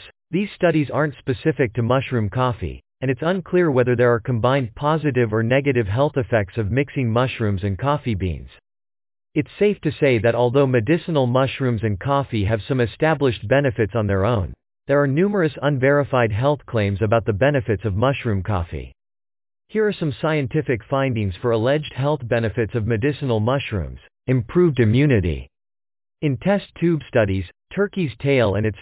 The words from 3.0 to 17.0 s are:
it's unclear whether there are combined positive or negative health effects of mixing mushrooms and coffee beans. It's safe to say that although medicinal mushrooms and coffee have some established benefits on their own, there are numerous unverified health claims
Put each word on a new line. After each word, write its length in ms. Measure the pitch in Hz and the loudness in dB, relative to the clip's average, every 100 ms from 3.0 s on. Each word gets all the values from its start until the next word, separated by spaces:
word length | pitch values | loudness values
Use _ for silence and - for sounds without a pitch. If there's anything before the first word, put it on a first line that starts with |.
| 131 | -4
it's 100 | 127 | -2
unclear 480 | 165 190 - 180 170 | -2 -2 0 2 2
whether 260 | 127 123 120 | 2 2 4
there 160 | 123 | 4
are 80 | 117 | 2
combined 540 | - 117 123 139 117 - | 0 0 2 0 -2 -4
positive 560 | 147 156 147 127 117 | -2 0 0 0 0
or 120 | 110 | 0
negative 440 | 113 135 143 123 95 | 0 0 2 0 0
health 300 | 117 147 139 | 0 0 -2
effects 400 | 117 113 95 117 | -2 -2 -2 -4
of 140 | 101 | -2
mixing 380 | 123 143 143 120 | -2 -2 -2 0
mushrooms 540 | 117 131 - 107 95 | 0 0 -2 -2 -2
and 140 | 101 92 | -4 -4
coffee 380 | 135 147 131 98 | -2 -2 -2 -4
beans. 340 | 92 69 62 - _ _ _ _ _ _ _ 151 | -4 -6 -12 -20 _ _ _ _ _ _ _ -6
It's 140 | 143 - | -6 0
safe 240 | 208 190 | 0 0
to 100 | 156 | -4
say 280 | - 143 117 | 0 2 4
that 160 | 117 117 | 2 2
although 320 | 123 135 131 | 2 4 2
medicinal 580 | 127 110 170 175 151 123 | 2 2 0 0 0 2
mushrooms 560 | 127 131 - 131 110 | 2 0 0 -2 0
and 160 | 107 98 | -2 -2
coffee 460 | 135 139 135 110 95 | 0 0 0 -2 0
have 160 | 110 - | 0 -2
some 120 | 131 | 0
established 680 | 117 - 156 147 139 104 101 | -2 0 0 2 0 0 0
benefits 460 | 135 139 107 104 117 | 2 2 0 0 0
on 100 | 101 | 0
their 200 | 98 101 | 2 2
own, 280 | 117 78 - _ _ - | 0 -2 -8 _ _ 0
there 140 | 143 | 2
are 60 | 143 | 2
numerous 460 | 143 202 208 156 - | 2 2 2 0 0
unverified 680 | 139 139 135 143 127 127 117 | -2 2 4 4 2 2 2
health 280 | 107 139 147 - | 2 0 -2 -2
claims 340 | 113 101 95 | -2 0 0